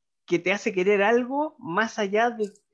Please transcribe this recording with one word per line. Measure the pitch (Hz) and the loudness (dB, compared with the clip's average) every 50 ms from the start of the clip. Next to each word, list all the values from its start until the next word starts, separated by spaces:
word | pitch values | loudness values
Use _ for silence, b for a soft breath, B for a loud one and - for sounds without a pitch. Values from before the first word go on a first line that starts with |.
| _ _ _ _ _ | _ _ _ _ _
que | - 175 165 | -2 -2 0
te | 170 180 | 0 0
hace | 196 208 - 226 190 | -2 0 -2 -2 -2
querer | 185 180 202 208 196 196 | 0 2 4 4 4 4
algo | 214 240 247 247 240 269 285 302 311 - - | 4 4 2 0 -2 -2 -4 -4 -4 -6 -10
más | - 160 170 202 226 220 - 233 | -10 -4 -2 -2 -2 -2 -2 -4
allá | 208 190 202 214 233 247 | -4 0 0 0 0 0
de | 226 220 208 196 - _ _ _ | 0 -4 -6 -8 -8 _ _ _